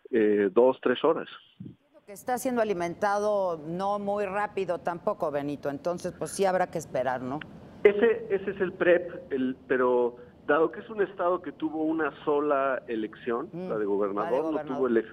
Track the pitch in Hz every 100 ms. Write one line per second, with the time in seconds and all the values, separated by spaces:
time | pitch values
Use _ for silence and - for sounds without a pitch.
0 | - 120 107 104 101 95 127 131 - 123
1 | 147 156 - - - _ - - _ _
2 | - 196 - 247 262 240 220 180 170 165
3 | 202 202 208 208 190 165 147 175 196 208
4 | 202 208 202 196 208 196 180 170 - 170
5 | - 208 165 143 143 147 147 139 175 175
6 | 110 - 156 - 190 185 180 170 - 131
7 | 127 127 127 147 - - - - 208 208
8 | 233 220 - 196 196 190 185 - 175 175
9 | 175 - - 135 127 127 - 127 127 123
10 | 120 - - - - 147 165 214 202 214
11 | 185 - 175 180 151 - 156 156 156 160
12 | 151 143 - 143 147 139 135 131 - 113
13 | 107 - - 117 - 165 185 113 101 98
14 | 101 101 110 127 160 156 151 139 127 113
15 | 110